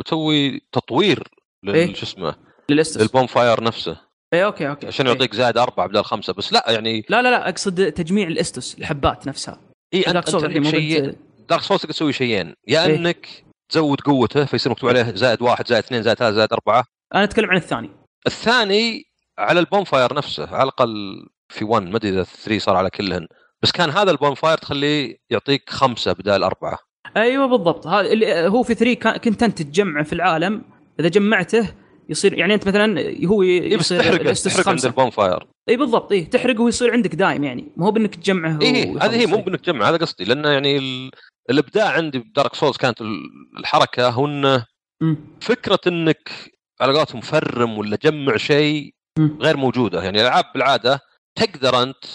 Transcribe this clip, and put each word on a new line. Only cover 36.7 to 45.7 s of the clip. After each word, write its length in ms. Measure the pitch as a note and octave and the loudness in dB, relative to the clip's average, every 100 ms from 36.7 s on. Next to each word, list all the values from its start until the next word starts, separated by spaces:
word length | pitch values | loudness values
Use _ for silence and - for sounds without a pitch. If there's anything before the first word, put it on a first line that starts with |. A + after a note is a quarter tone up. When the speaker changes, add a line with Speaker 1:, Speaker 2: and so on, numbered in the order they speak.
| G#3+ A#3+ | 2 2
Speaker 2:
عندك 220 | A#3 F#3+ | 2 0
دايم، 300 | D#3 F#3 C#3 | 0 0 0
يعني، 280 | C#3+ B2 - - | -2 -6 -10 -2
مو 80 | F#3 | 2
هو 40 | |
بإنك 240 | A3 G#3 | 2 2
تجمعه 440 | - G3 F#3+ D#3+ D#3 | -2 -2 0 0 0
Speaker 1:
إيه، 120 | A3+ | 2
إيه، 80 | B3 D#3+ C#3+ | 2 0 0
هذه 80 | F#3+ | 0
هي، 40 | A#3 | 2
Speaker 2:
ويخلص، 120 | A3 | 2
Speaker 1:
مو 60 | G3+ | 0
Speaker 2:
إيه. 80 | |
Speaker 1:
بإنك 160 | - E3+ | -2 -4
تجمعه، 280 | - C#3+ G#2 | -2 0 2
هذا 60 | E3 | 2
قصدي، 280 | E3 - | -2 -4
لأنه، 240 | F#2 C3 D3+ | -2 0 2
يعني، 280 | C#3 C#3 C#3+ | 0 2 0
ال-، 320 | C3+ B2+ C3 - - _ - | -2 -8 -12 -16 -20 _ -2
الإبداع 380 | C3+ - G3+ G3+ | 0 0 0 0
عندي 280 | C#3+ D#3+ C3+ | 0 -2 -6
بدارك 360 | A2 - A#2+ | -6 -2 -2
سولز 220 | - D3+ A#2+ | 0 -2 0
كانت 240 | C3 A2 | -2 -2
ال-، 580 | A2 G2 C2+ B1 B1 G#1+ | -6 -8 -10 -16 -20 -14
الحركة 500 | - D#3 C#3 - B2 | -2 0 0 0 0
هو 180 | A#2 D3 | 0 -2
إنه 400 | D3 C3+ C3 A#2 _ _ - | 0 2 2 -2 _ _ -4
Speaker 2:
مم. 140 | E3 D3+ - - | -2 -2 -6 -8
Speaker 1:
فكرة 400 | - A#3+ - | -4 -2 0